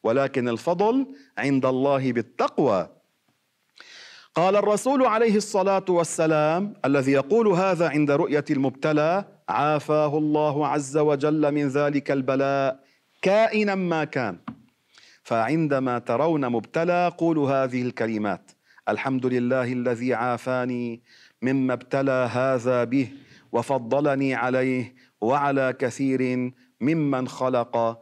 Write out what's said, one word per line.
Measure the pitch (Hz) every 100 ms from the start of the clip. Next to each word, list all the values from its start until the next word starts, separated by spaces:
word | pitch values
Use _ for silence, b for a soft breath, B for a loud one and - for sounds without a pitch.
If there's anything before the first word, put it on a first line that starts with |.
ولكن | 107 131 135 135 120
الفضل | 117 - 175 208 262 269 B B -
عند | 127 135 131
الله | 127 139 135 131
بالتقوى. | 117 110 - 277 - 147 95 80 _ _ _ _ _ _ _ _ B B B B B B
قال | - 180 202
الرسول | 202 208 254 277 254
عليه | 220 233 208
الصلاة | 202 196 190 196 190
والسلام: | 175 160 - 160 156 151 170 208 -
"الذي | 131 143 131
يقول | 139 135 220 214
هذا | 175 190 170 165
عند | 147 147
رؤية | 143 127 147 143
المبتلى | 143 135 - 156 151 151 180 151 _ -
عافاه | 107 143 151 151 151 151 156
الله | 151 151 151 143 143
عز | 147 135 151
وجل | 151 143 151 156 147
من | 147 143
ذلك | 139 147 143 135
البلاء | 139 131 135 139 139 135 131 b b b _
كائنا | 185 208 226 214 208
ما | 190 180 160
كان". | 151 139 113 87 - - _ _ b b b b
فعندما | - 117 113 160 156 139 131 120
ترون | - 117 160 156 127
مبتلى | 117 110 165 175 175 175 170
قولوا | 170 156 139 139
هذه | 131 127
الكلمات: | 123 - 113 107 104 92 - _ b b -
"الحمد | 104 135 131 123
لله | 127 123 131 123
الذي | 123 123 117 127
عافاني | 113 123 120 131 127 123 123 120 117 b b b b
مما | 123 135 131
ابتلى | 123 - 135 139 131 123
هذا | 120 131 131 120 123
به | 117 135 117 B B B B
وفضلني | 117 117 135 117 135 147 135 135
عليه | 123 127 131 131 127 123 b b b
وعلى | 110 143 143 139 131 123
كثير | 127 117 135 131 127 127 127 b b _
ممن | 123 165 147 131 123
خلق | - 131 127 117 120 117 113